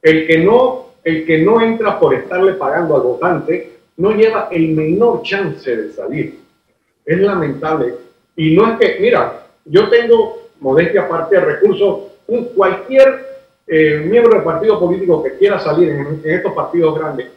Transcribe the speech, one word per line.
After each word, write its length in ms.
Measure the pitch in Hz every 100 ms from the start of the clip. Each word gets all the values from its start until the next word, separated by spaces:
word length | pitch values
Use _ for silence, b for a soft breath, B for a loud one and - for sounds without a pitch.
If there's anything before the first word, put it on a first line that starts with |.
El 240 | 160 160 156
que 120 | 160
no, 520 | 180 233 254 - - _
el 220 | 170 160 156
que 140 | 160
no 220 | 175 233
entra 380 | 226 226 214 -
por 140 | 160
estarle 400 | - - 180 190
pagando 420 | - - 170 170 139
al 60 |
votante 760 | 123 120 175 165 - 175 - - _ -
no 140 | 190
lleva 380 | 214 220 220 -
el 180 | 170 160
menor 520 | 156 156 180 233 -
chance 520 | - 196 180 - - 117
de 160 | 107
salir. 480 | - 92 147 - - _ _ _ _ _ _ -
Es 140 | 175
lamentable. 760 | 202 190 147 135 151 147 120 - - _ _ -
Y 200 | 156 160
no 160 | 226
es 80 | 226
que, 200 | 220 -
mira, 440 | 208 240 - - - _ -
yo 240 | 151 220
tengo, 600 | 233 233 233 208 - - _
modestia 420 | 135 139 175 202
aparte, 380 | - 165 160 196
recursos, 600 | - - 196 185 196 - - - -
un, 180 | 240 240
cualquier, 960 | - 185 175 - 269 269 - - - _ _ -
eh, 360 | 160 156 151 156
miembro 300 | 233 226 202
del 80 |
partido 360 | 170 160 220 208
político 440 | 175 185 180 156
que 140 | 131 -
quiera 220 | 196 190
salir 300 | 160 151 170
en, 320 | 143 139 151
en 80 | 156
estos 220 | 170 -
partidos 440 | - - 170 160 156
grandes 300 | 156 135 123